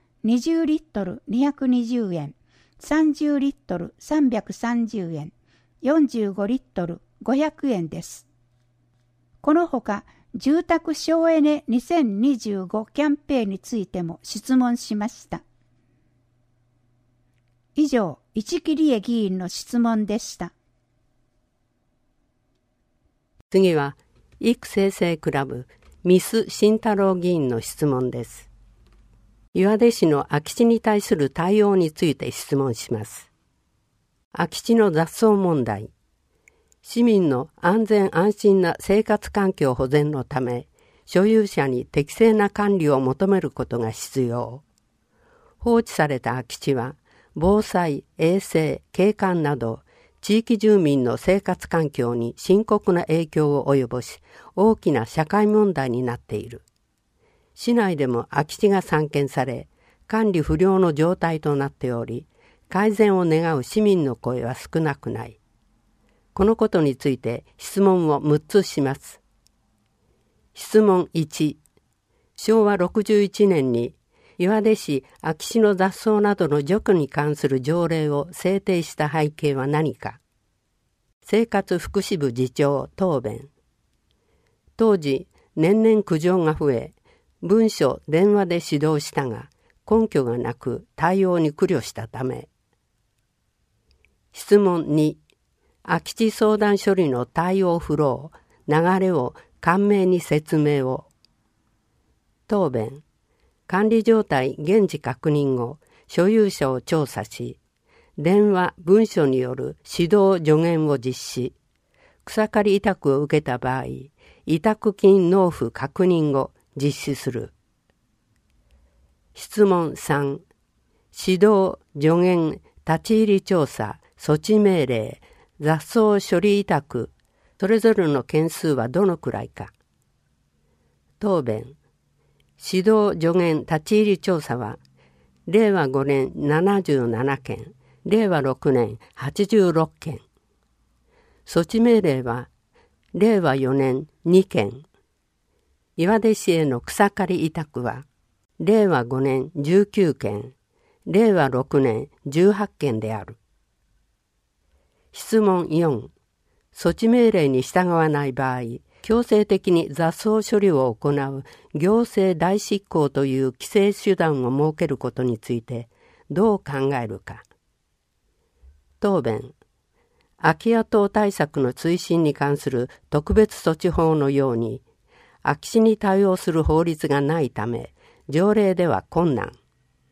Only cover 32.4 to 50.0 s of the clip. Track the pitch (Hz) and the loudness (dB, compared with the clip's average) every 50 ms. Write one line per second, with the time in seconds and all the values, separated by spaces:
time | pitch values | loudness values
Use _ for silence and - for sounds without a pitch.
32.4 | - - 151 139 139 131 117 - - - 120 107 110 - - - - _ _ _ | -6 -4 -2 -2 -2 -2 -4 -6 -6 -8 -8 -8 -8 -12 -16 -20 -20 _ _ _
33.4 | _ _ _ _ _ _ _ _ _ _ _ _ _ _ _ _ _ _ - - | _ _ _ _ _ _ _ _ _ _ _ _ _ _ _ _ _ _ -6 -6
34.4 | 175 165 - - - - 226 233 214 202 160 156 165 160 - - 226 220 208 196 | -6 -6 -6 -8 -2 2 2 4 4 4 2 0 0 -2 0 2 2 4 4 4
35.4 | 190 175 165 143 123 113 104 98 107 - _ _ _ _ _ _ _ _ _ _ | 2 0 0 0 -2 -2 -4 -6 -8 -14 _ _ _ _ _ _ _ _ _ _
36.4 | _ _ _ _ _ _ _ _ _ - - 233 240 240 220 196 180 156 139 - | _ _ _ _ _ _ _ _ _ -8 -2 0 2 4 4 4 4 2 0 0
37.4 | 135 - _ _ - 175 190 226 226 208 220 208 196 196 - 160 180 214 208 - | -4 -6 _ _ -2 0 2 2 2 2 2 2 2 2 0 2 0 0 0 2
38.4 | - 208 196 196 180 170 - - - - 196 214 220 - 214 208 - - - 214 | 2 4 4 4 2 0 -2 -4 -2 0 0 0 2 0 -2 -2 -4 -6 -4 -2
39.4 | 196 190 185 - 151 135 127 120 131 127 139 147 147 147 151 135 120 - 143 131 | -2 -2 0 0 0 0 0 -2 -2 0 2 0 0 0 -2 -4 -6 -6 -6 -4
40.4 | 131 123 123 123 - _ _ _ _ _ _ _ _ - - 175 190 214 220 220 | -4 -4 -6 -8 -10 _ _ _ _ _ _ _ _ -2 0 2 2 4 4 2
41.4 | 214 202 - - 143 135 127 123 127 - - 151 143 - - - 226 226 220 208 | 2 0 -2 -2 -2 -2 -2 -4 -6 -4 -4 -4 -4 -4 0 2 4 4 4 4
42.4 | 202 202 - - 208 202 202 190 160 147 143 131 135 127 131 - 190 196 196 190 | 2 0 -2 -2 -2 0 0 0 2 2 2 2 0 -2 -2 0 0 0 2 0
43.4 | 160 139 - - 127 - - 120 117 110 110 - - - - 135 127 120 117 120 | 0 -4 -6 -8 -8 -6 -6 -4 -4 -6 -6 -10 -14 -8 -4 -4 -4 -2 -4 -6
44.4 | 117 113 120 139 - _ _ _ _ _ _ _ _ _ _ _ _ _ _ _ | -8 -8 -12 -16 -20 _ _ _ _ _ _ _ _ _ _ _ _ _ _ _
45.4 | _ _ _ _ - 240 233 233 226 - - - 160 147 143 123 - 113 120 127 | _ _ _ _ -2 0 2 2 0 -2 -2 -2 -2 0 -2 -4 -4 -4 -4 -4
46.4 | 127 - - - - - 139 127 117 131 147 - _ _ _ _ _ _ _ - | -6 -10 -14 -6 -4 -2 -2 -2 -4 -6 -10 -14 _ _ _ _ _ _ _ -2
47.4 | 156 185 202 214 214 - - 180 175 165 143 131 - _ _ - 160 160 180 294 | 0 2 2 2 0 0 -2 -2 -2 -2 -4 -6 -10 _ _ -2 0 0 2 0
48.4 | - - - 165 156 147 135 - - _ - - 185 208 214 - 208 190 180 175 | -2 -2 -2 -2 0 -2 -4 -6 -10 _ -2 0 2 2 2 0 -2 -2 0 0
49.4 | 156 147 147 127 120 113 113 - _ _ _ _ | 0 -2 -2 -2 -4 -6 -6 -8 _ _ _ _